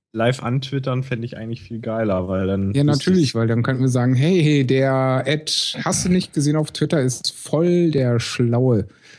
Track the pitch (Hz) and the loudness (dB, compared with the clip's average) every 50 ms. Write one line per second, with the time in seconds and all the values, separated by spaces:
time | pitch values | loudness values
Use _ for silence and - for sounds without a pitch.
0 | _ _ - 113 113 123 131 135 120 117 123 135 131 - 139 139 131 135 127 131 | _ _ -4 0 0 0 0 0 -2 -2 -2 -2 -2 -4 -6 -4 -2 -2 -2 -4
1 | 131 - 127 113 117 117 - - 110 113 117 - - - 120 110 117 113 110 113 | -4 -4 -6 -6 -6 -8 -10 -10 -10 -10 -10 -10 -10 -12 -12 -10 -6 -6 -4 -2
2 | 113 104 95 92 90 92 95 95 95 95 98 98 98 98 104 139 143 147 147 139 | 0 0 0 0 -2 -2 -2 -2 0 0 0 0 -2 0 0 2 2 2 2 2
3 | - - 185 185 156 120 - 113 113 113 117 120 117 - 131 123 131 131 123 127 | 2 2 2 4 2 2 0 0 0 2 0 0 0 0 0 0 0 2 2 2
4 | 120 127 131 123 139 165 190 180 156 151 151 143 135 123 135 135 135 135 135 131 | 2 2 2 2 2 4 4 4 4 4 2 2 2 2 2 2 2 2 2 2
5 | 131 131 131 131 123 131 151 151 156 - - - - - - - - 160 196 214 | 2 2 0 0 0 -2 -2 -2 -4 -4 -4 -4 -4 -4 -6 -6 -4 -4 -2 -2
6 | - 180 180 185 190 - - 160 139 147 151 156 151 - - - 151 - 175 156 | 0 2 0 0 0 -2 -4 -2 0 2 2 0 -2 -2 -2 -4 -2 0 2 2
7 | 127 127 123 - - - - - - - - 147 170 175 175 175 175 165 147 139 | 2 0 -2 -2 -6 -8 -8 -8 -6 -2 0 0 2 2 2 2 2 2 2 2
8 | 131 120 120 113 - - - - 123 117 120 120 127 131 120 104 90 - - _ | 2 2 2 0 -2 -4 -2 0 0 2 2 2 4 4 2 2 0 -2 -10 _
9 | _ - - | _ -20 -20